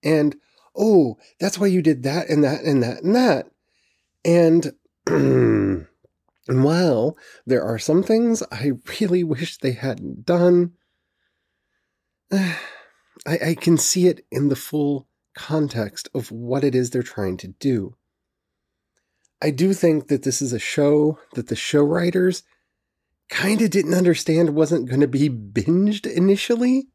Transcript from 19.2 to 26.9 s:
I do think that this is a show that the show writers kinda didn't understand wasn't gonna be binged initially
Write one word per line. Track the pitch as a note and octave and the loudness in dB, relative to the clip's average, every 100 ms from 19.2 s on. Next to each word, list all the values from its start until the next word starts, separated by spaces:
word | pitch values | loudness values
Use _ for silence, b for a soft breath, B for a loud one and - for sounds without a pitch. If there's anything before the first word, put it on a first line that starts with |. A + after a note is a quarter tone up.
| _ _ | _ _
I | D3+ | -4
do | C3+ F#3 | 0 0
think | F#3 F3 D#3 C3+ | 2 2 2 0
that | C#3 | -2
this | C#3 B2 | -2 -4
is | C3+ | -4
a | A#2 | -6
show | - - D3 D3+ D3+ D3+ _ | -6 0 2 2 2 -2 _
that | - A#2 | -12 -8
the | |
show | D3 - D3 | -8 -2 0
writers | D3 E3+ F3 F3+ F#3 F3+ _ _ _ _ _ _ _ _ _ | 2 0 0 0 0 -2 _ _ _ _ _ _ _ _ _
kinda | - F#3+ G#3+ A3 | -4 -2 0 2
didn't | F#3 D#3 | 0 0
understand | F3+ F3+ E3 - D#3+ E3+ | 2 2 0 0 2 2
wasn't | D3 D3+ E3 B2 | 2 0 0 -2
gonna | B2+ C#3+ | 0 0
be | C3+ D3 | 2 0
binged | B2 G2+ G#2+ G2 F3 G#3 G#3 - | -2 -6 -6 0 2 2 -2 -6
initially | E3+ F#3 G3 - A#3 B3 C4 C4+ | 0 2 2 0 0 2 0 -2